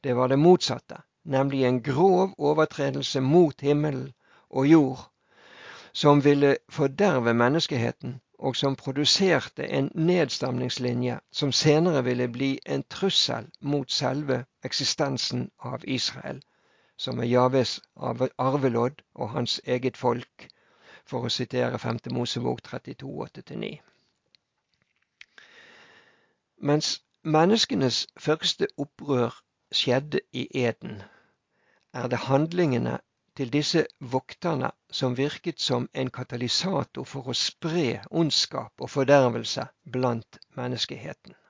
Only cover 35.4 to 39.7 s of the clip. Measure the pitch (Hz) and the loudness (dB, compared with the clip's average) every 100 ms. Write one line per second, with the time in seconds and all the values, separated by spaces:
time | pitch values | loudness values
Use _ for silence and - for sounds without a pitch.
35.4 | 170 160 - 123 127 - 131 - 123 120 | -10 -6 -2 -2 -4 -6 -6 -8 -12 -8
36.4 | 120 - 185 151 - - 135 143 127 123 | -4 -2 -2 -4 -4 -10 -10 -10 -6 -4
37.4 | - - 165 170 135 - - 165 170 - | -4 -4 -4 0 -2 -2 -4 -2 0 0
38.4 | - - 117 - 127 147 131 143 127 117 | -2 -6 -10 -12 -6 -2 6 6 6 0
39.4 | 113 - 120 | -6 -8 -8